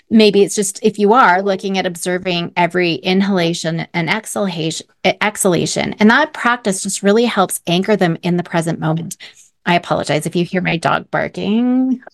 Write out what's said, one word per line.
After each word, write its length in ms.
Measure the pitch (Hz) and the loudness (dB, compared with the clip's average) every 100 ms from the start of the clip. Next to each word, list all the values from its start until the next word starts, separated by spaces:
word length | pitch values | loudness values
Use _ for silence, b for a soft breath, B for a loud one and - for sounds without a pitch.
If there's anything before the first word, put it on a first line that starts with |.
| - | 0
Maybe 320 | 220 214 196 | 4 6 6
it's 120 | 180 - | 2 0
just, 240 | 202 - | -4 0
if 160 | 220 208 | -2 2
you 140 | 202 | 2
are 280 | 247 208 180 | 4 4 4
looking 380 | 196 190 190 190 | 0 -2 -2 -2
at 80 | 180 | -4
observing 680 | 170 185 180 185 175 170 180 | -4 -4 -4 -2 -4 -4 0
every 380 | 170 180 175 | 0 2 0
inhalation 920 | 160 185 190 196 190 170 170 160 165 160 170 | -2 0 0 2 2 0 -2 -4 -6 -6 -4
and 120 | 160 | -2
exhalation, 800 | 214 - 220 196 165 160 - - _ | -4 -4 -4 -4 -4 -4 -6 -12 _
exhalation. 880 | 185 - 208 202 196 160 - - - | -2 0 -2 0 0 2 0 -2 -4
And 180 | - 214 | 2 4
that 200 | 254 311 | 4 2
practice 520 | - 240 247 208 190 | -2 -2 -2 -2 -4
just 180 | 196 - | -6 -2
really 240 | 196 220 233 | 2 2 2
helps 340 | 208 180 - - | 0 -2 -2 -2
anchor 300 | 175 196 208 | 0 2 2
them 220 | 175 165 | 0 0
in 160 | 175 175 | -2 -2
the 120 | 170 | 0
present 280 | 170 165 160 | 0 0 -2
moment. 380 | 160 160 185 - B B B _ - | -2 -2 -6 -12 B B B _ 0
I 100 | 175 | 0
apologize 520 | - - - 147 160 | 0 -4 -2 -2 -2
if 80 | 175 | -2
you 100 | 175 | -2
hear 160 | 170 | -2
my 160 | 170 165 | -2 -2
dog 320 | 143 156 - | 0 -2 -2
barking. 920 | 151 151 180 190 220 247 254 262 254 - | -4 -4 -4 -2 0 2 2 0 -2 -6